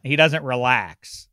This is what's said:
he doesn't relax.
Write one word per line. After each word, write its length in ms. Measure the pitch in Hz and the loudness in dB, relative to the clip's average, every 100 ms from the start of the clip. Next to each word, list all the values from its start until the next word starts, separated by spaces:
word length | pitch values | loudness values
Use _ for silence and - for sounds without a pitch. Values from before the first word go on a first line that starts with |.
he 120 | 135 147 | -2 2
doesn't 280 | 160 156 | 2 2
relax. 840 | 139 123 123 120 92 - - - - | -4 -2 2 2 -2 -12 -20 -20 -20